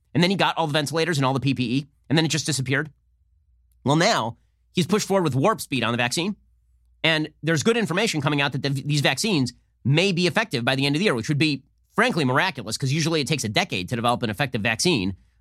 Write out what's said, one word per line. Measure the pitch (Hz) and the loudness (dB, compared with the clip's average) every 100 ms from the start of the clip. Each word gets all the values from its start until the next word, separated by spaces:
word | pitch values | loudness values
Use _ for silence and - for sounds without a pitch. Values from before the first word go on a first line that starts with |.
| _ 151 | _ 0
And | |
then | 175 | 2
he | 180 | 2
got | 160 - | 0 0
all | 160 | -2
the | |
ventilators | 151 143 160 160 143 | -2 -2 -2 0 2
and | 131 | 0
all | |
the | 131 | 0
P | 139 | 0
P | 131 120 131 | -2 -2 -4
E, | 147 _ - | -6 _ -2
and | 151 | 0
then | 160 | 2
it | |
just | 156 160 | 0 -2
disappeared? | 139 131 139 147 - _ _ _ _ _ _ _ _ 127 | -4 -2 -4 -4 -12 _ _ _ _ _ _ _ _ 0
Well, | 156 | 2
now | 196 165 113 - _ _ _ | 2 0 -4 -8 _ _ _
he's | - 175 | -4 0
pushed | 202 - | -2 0
forward | 196 | 0
with | 160 131 | 0 2
warp | 185 220 | 0 0
speed | - - | -4 -4
on | 110 | -2
the | 120 | 0
vaccine, | 123 170 190 202 _ _ _ _ _ _ | 0 0 -4 -6 _ _ _ _ _ _
and | 160 156 156 - | 0 0 -2 -4
there's | 151 160 | -2 2
good | 226 233 | 2 2
information | 190 175 226 156 | 0 0 0 0
coming | 156 147 | 0 0
out | 139 | 0
that | 143 | -2
the, | 139 | -4
these | 135 147 147 | -4 -2 0
vaccines | 151 131 226 160 127 - _ _ - | 2 0 0 0 0 -4 _ _ 0
may | 151 202 | 2 2
be | 175 175 | 2 0
effective | 202 226 123 120 | 0 -2 -2 0
by | 135 | 2
the | 139 | 0
end | 147 | 0
of | |
the | 202 | 0
year, | |
which | 120 107 | 0 0
would | 147 | 0
be, | 156 139 - _ _ | 0 -2 -8 _ _
frankly, | - 247 175 127 | 0 0 2 0
miraculous, | 139 185 135 101 - | 2 0 -2 -8 -4
'cause | 135 | -2
usually | 156 156 160 | 0 0 0
it | 135 | 0
takes | 156 | -2
a | 107 | 0
decade | 131 202 104 87 | -2 -2 -4 -4
to | 117 | 0
develop | 120 120 | 0 0
an | 113 | -2
effective | 101 139 113 | -2 -2 -2
vaccine | 117 113 180 135 92 98 _ _ | -2 0 2 2 0 -4 _ _